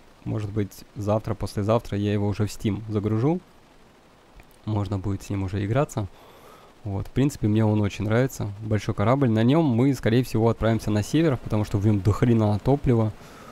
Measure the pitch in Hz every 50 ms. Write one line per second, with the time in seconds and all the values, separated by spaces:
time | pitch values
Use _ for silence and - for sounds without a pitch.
0 | - - - - - 120 113 110 104 101 104 110 101 95 - - - - - -
1 | 101 104 104 110 - 113 104 - 104 98 - 107 101 104 113 120 - - 101 101
2 | 101 104 101 104 101 104 101 - 107 101 - - - 110 95 101 110 107 107 104
3 | 98 107 110 110 120 147 170 185 - - - - - - - - - - _ _
4 | _ - - - _ - - - - - - - - 107 107 104 101 92 104 98
5 | 92 101 98 98 - - 104 98 95 92 98 98 101 101 113 131 151 - - 117
6 | 101 - - - - - - - - - - - - - - - - 104 98 101
7 | 104 - - 127 135 147 - - - 107 104 110 110 107 107 107 104 98 - -
8 | 98 107 110 120 131 131 - - 113 104 101 101 110 107 110 104 - - 104 -
9 | 101 113 131 143 139 117 110 110 113 120 143 170 165 143 113 110 127 143 131 -
10 | - 113 113 127 123 - - 113 113 117 110 - 107 110 113 107 - 110 107 107
11 | 101 - - 147 165 160 131 - - - 113 107 104 - - 101 95 110 107 101
12 | 92 104 95 - - 123 117 113 110 104 104 101 - 127 135 143 - 139 120 113
13 | 110 107 - - - - - - - -